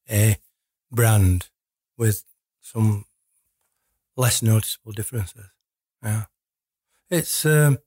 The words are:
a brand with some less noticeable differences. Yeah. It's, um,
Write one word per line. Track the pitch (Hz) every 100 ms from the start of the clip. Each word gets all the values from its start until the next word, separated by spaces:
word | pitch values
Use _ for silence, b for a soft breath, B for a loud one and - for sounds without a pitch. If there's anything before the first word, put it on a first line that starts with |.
| -
a | 104 107 107 _ _ _ _ _
brand | 117 113 107 92 90 - _ _ _ _ -
with | 110 101 - _ _ _
some | - 113 110 101 - _ _ _ _ _ _ _ _ _ _ -
less | 123 -
noticeable | 113 110 - - 110
differences. | 107 107 120 95 - 95 _ _ _ _ _
Yeah. | 113 110 104 _ _ _ _ _ _ _ -
It's, | 175 - -
um, | 156 151 147 131